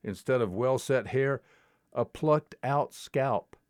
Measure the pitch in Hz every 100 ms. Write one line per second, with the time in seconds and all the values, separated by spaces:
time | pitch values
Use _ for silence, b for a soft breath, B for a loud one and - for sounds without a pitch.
0 | 107 95 - 131 110 92 127 131 - 131
1 | 101 127 135 135 b b b b b -
2 | 117 - 156 151 - - 127 143 135 -
3 | - 139 135 120 - -